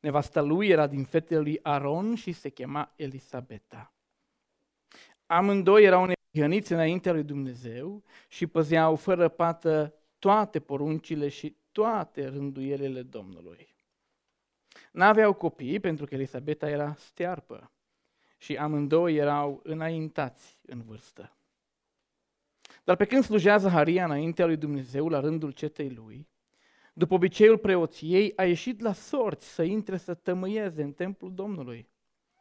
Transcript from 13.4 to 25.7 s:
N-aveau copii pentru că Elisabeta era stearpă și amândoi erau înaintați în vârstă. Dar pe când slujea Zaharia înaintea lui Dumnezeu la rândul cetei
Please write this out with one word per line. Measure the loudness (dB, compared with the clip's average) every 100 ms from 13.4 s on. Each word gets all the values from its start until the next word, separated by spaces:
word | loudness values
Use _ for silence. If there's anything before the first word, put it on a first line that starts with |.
| -20 -20 _ _ _ _ _ _ _ _ _ _ _ -20 _
N-aveau | 2 4 6 4
copii | 2 -4 -6 -6 -4
pentru | -4 -6 -8
că |
Elisabeta | -8 -8 -8 -8 -6 -4
era | -4 -6 -8
stearpă | -18 _ -8 -8 _ -20 -20 _ _ _ _ _ _ _
și | -10 -6
amândoi | -4 -2 0 2 2
erau | 2 0 0 -4 -8
înaintați | -10 -8 -6 -6 -6 -6 -8 -8 -20 _ _
în | -18
vârstă. | -16 -20 -20 -20 -20 _ _ _ _ _ _ _ _ _ _ _ _ _ -20 -14
Dar | 0 2
pe |
când | 4 2
slujea | 4 4 6 4
Zaharia | 4 4 4 2
înaintea | 0 -2 -4 0 0
lui | 0
Dumnezeu | -2 -6 -6 -4 -2
la | -2
rândul | -2 -4 -6
cetei | -8 -10